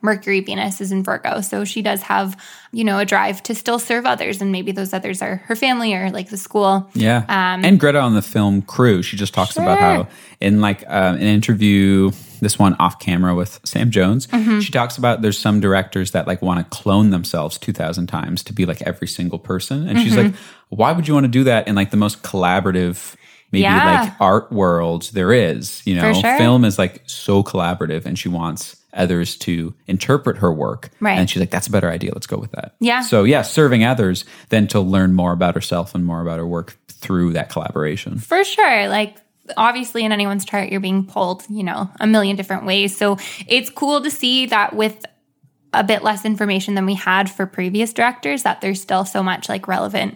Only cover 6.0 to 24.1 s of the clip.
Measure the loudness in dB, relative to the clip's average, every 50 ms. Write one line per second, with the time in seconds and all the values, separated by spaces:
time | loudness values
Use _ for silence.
6 | -2 -4 -4 -6 -10 -10 -10 -12 -12 -4 0 2 2 4 2 2 0 -2 -2 0
7 | 2 2 2 2 0 0 0 0 0 0 -2 2 4 6 6 6 6 6 4 4
8 | 2 2 2 0 0 0 0 0 2 2 2 0 -2 -4 0 4 4 6 4 4
9 | 0 -4 -4 -6 -6 -4 0 -2 -2 0 0 -2 2 2 4 4 4 4 4 2
10 | -2 -4 -10 -20 -20 -20 -8 -2 2 2 4 4 4 2 0 -2 -6 -4 0 2
11 | 2 2 2 2 2 2 2 2 4 2 2 4 4 4 6 6 6 6 6 4
12 | 4 2 2 -2 -12 -18 -8 -4 -2 -2 2 4 4 2 4 4 2 0 0 -2
13 | -4 -2 0 2 2 2 2 0 -2 -4 -8 -14 -14 -6 -4 0 0 2 2 2
14 | 2 2 2 0 -2 -2 -2 0 2 2 2 0 0 -2 -2 -2 -2 -2 -4 0
15 | 0 0 2 2 0 0 0 0 0 2 2 2 2 2 2 2 0 -2 -4 -4
16 | -4 -2 -2 -4 -2 -2 -4 -2 -2 -2 -2 -2 -2 -6 -8 -6 -2 2 4 4
17 | 4 4 4 2 -2 -4 -4 -4 -4 -4 -8 -8 -8 -8 -6 -4 -4 -6 -4 -6
18 | -6 -6 -6 -6 -6 -4 -6 -8 -8 -8 -4 -4 -2 -2 -2 -4 -6 -8 -6 -6
19 | -8 -8 -6 -6 -6 -6 -6 -8 -8 -6 -6 -6 -4 -6 -6 -6 -4 0 0 2
20 | 2 4 4 4 4 2 0 -4 -14 -20 -20 _ _ -10 0 2 2 2 2 0
21 | 0 2 2 4 4 4 4 4 4 4 4 2 2 2 0 0 0 2 2 2
22 | 2 0 -2 -6 -10 -6 -2 0 2 2 2 2 2 0 0 0 0 -2 -4 -6
23 | -12 -18 -20 _ _ -20 -20 _ _ -4 0 2 4 4 4 4 4 4 4 2
24 | 2 -2